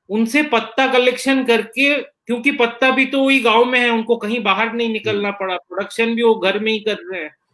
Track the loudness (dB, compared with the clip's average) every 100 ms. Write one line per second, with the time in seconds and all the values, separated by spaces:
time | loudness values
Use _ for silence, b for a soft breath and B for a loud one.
0 | -6 -2 0 0 2 -2 -2 -2 2 2
1 | 2 0 0 0 2 0 0 0 0 0
2 | -4 _ -6 -2 -2 0 0 2 0 2
3 | 0 2 2 2 4 4 4 2 2 0
4 | 0 -2 -2 -2 0 0 -2 -2 -2 -2
5 | -2 -2 -4 -4 -6 -6 -8 -8 -8 -2
6 | -2 2 2 2 0 0 -2 -2 -4 -6
7 | -8 -10 -10 _ _